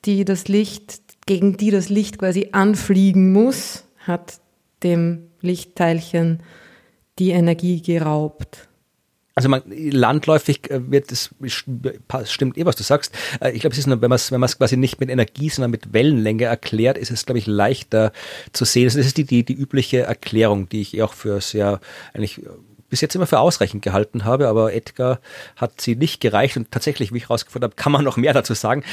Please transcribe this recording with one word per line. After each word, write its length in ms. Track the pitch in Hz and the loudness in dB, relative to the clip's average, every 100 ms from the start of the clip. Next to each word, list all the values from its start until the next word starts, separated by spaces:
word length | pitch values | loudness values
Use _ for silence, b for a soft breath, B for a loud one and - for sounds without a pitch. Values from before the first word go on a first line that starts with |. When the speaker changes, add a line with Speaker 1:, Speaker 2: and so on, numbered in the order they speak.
Speaker 1:
die 220 | - 196 196 | -2 0 0
das 220 | 185 - | -2 0
Licht, 520 | 202 208 - - - _ _ - | 0 0 -6 -18 -20 _ _ -2
gegen 300 | 185 196 196 | 2 2 2
die 140 | 208 | 2
das 160 | 202 196 | 2 2
Licht 280 | 202 208 - | 0 -2 -2
quasi 320 | 190 180 202 | -2 0 0
anfliegen 800 | 196 202 208 - 190 190 185 190 | 2 2 2 2 4 6 6 6
muss, 540 | 190 240 262 - - _ _ | 6 4 0 -8 -14 _ _
hat 420 | - 170 175 - _ _ _ - | -6 -6 -8 -20 _ _ _ -4
dem 440 | 175 170 170 170 165 _ | 0 2 0 -2 -10 _
Lichtteilchen 1000 | 180 175 - - 170 165 165 170 165 165 B B B B B B _ - | -4 -4 -6 0 0 0 -2 0 0 -2 B B B B B B _ -2
die 100 | 185 | 2
Energie 520 | 180 170 165 175 170 | 4 2 2 0 -2
geraubt. 840 | 170 165 156 151 151 - - - - _ _ _ _ _ _ - | 0 0 0 0 -2 -8 -16 -16 -20 _ _ _ _ _ _ -2
Speaker 2:
Also 120 | 131 | 0
man, 140 | 135 - | 0 -2
landläufig, 1000 | 101 156 135 120 143 147 156 - 139 - | -8 -2 2 4 2 4 2 2 -4 -2
äh, 220 | 135 127 | -6 0
wird 200 | 139 139 | 0 0
es, 180 | 123 - - | -8 -10 -10
sch-, 220 | 131 - - 123 127 - - | -10 -8 -8 -6 -8 -10 -10
pa-, 180 | 131 - | -8 -6
stimmt 320 | - 131 120 | -2 -2 0
eh, 80 | 170 | -2
was 100 | - | 0
du 60 | |
sagst. 300 | 104 147 - B B 139 | 0 0 -2 B B -4
Äh, 100 | 135 | -4
ich 100 | 117 | -2
glaub, 100 | 151 | -2
es 60 | 123 | 0
ist 80 | 135 | 0
nur, 140 | 120 | 2
wenn 80 | 120 | 4
man's, 220 | 123 - | 2 0
wenn 80 | 127 | 0
man's 160 | 123 - | 0 0
quasi 180 | 131 127 | 0 2
nicht 220 | 131 - | 0 -2
mit 100 | 131 | -2
Energie, 400 | 127 113 - 151 | 0 -2 -2 -6
sondern 220 | - 123 | -2 -2
mit 200 | 113 104 | -4 0
Wellenlänge 520 | 110 143 135 107 110 120 | 2 4 4 2 0 -2
erklärt, 520 | 117 - 107 120 135 | -2 -4 0 2 0
ist 140 | - | -6
es, 140 | 117 - | -8 -4
glaub 120 | 120 | -4
ich, 80 | 107 | 0
leichter 640 | 104 101 131 - 110 110 B B B B | 2 2 0 -2 0 0 B B B B
zu 100 | - 120 | -4 0
sehen. 200 | 123 123 | 4 4
Das 100 | 139 | 4
ist 220 | 135 160 | 2 0
die, 60 | 139 | 2
die, 180 | 120 | 2
die 100 | 117 | 2
übliche 480 | 131 135 139 123 127 | -2 -2 -2 0 0
Erklärung, 640 | 120 113 - 110 110 101 95 | 0 -4 -2 2 2 2 -2
die 120 | 110 | -6
ich 140 | 101 110 | -6 -4
eh 80 | |
auch 100 | 107 | -4
für 260 | - 107 101 | -4 -6 -6
sehr 380 | - 107 101 98 B B B | -4 -2 -2 -2 B B B
eigentlich 280 | 104 104 - - - - _ - | -8 -8 -8 -18 -20 -20 _ -8
bis 120 | 127 | -4
jetzt 140 | 151 185 | -2 -2
immer 100 | 170 | 2
für 140 | 131 | 4
ausreichend 420 | 156 - 98 101 | 4 2 -2 -4
gehalten 440 | 101 95 107 120 104 | -2 -2 -2 -2 0
habe, 220 | 135 135 | 2 2
aber 260 | 110 110 | 2 2
Edgar 460 | 104 - - 127 127 B B B B | -2 -8 -4 -2 -2 B B B B
hat 260 | 120 - | -8 -6
sie 140 | - 117 | -4 0
nicht 260 | - - | -2 0
gereicht 340 | 117 101 131 - | 0 2 2 0
und 140 | 113 | -6
tatsächlich, 400 | 120 - - 107 | -4 -4 -4 -6
wie 40 | 117 | -6
ich 120 | - | -4
rausgefunden 400 | 117 - 123 120 | -4 -4 -6 -6
habe, 60 | - | -2
kann 160 | 147 | 0
man 120 | 143 139 | 2 0
noch 120 | 120 | 0
mehr 160 | 139 | 2
dazu 200 | 135 - | 2 0
sagen. 300 | 113 110 139 B | -2 -2 -2 B